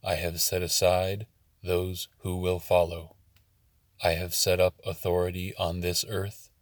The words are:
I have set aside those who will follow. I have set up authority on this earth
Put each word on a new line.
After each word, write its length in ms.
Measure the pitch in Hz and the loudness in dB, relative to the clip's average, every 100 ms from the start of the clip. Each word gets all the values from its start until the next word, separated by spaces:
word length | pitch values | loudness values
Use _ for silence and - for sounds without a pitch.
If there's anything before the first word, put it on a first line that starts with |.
I 140 | - 85 | -2 -2
have 240 | 85 85 | -2 -2
set 220 | - 92 | -2 -2
aside 640 | 87 - 92 92 92 98 110 _ _ _ | -2 2 4 4 2 -4 -8 _ _ _
those 460 | 92 90 92 90 - _ | -2 0 0 -6 -10 _
who 180 | 95 90 | -6 -2
will 220 | 92 90 | 0 -2
follow. 580 | - 90 85 85 80 _ _ _ _ _ _ _ _ _ | 2 4 4 -2 -12 _ _ _ _ _ _ _ _ _
I 100 | 90 | 0
have 220 | 82 90 | 0 -2
set 280 | - - 90 | -2 2 4
up 140 | 92 - - | 4 2 -10
authority 680 | 85 95 90 90 90 92 - | -6 0 0 0 -2 -8 -4
on 220 | 87 87 | -4 -2
this 240 | 87 87 - | -2 -2 -2
earth 440 | 95 98 - - _ | -4 -6 -8 -20 _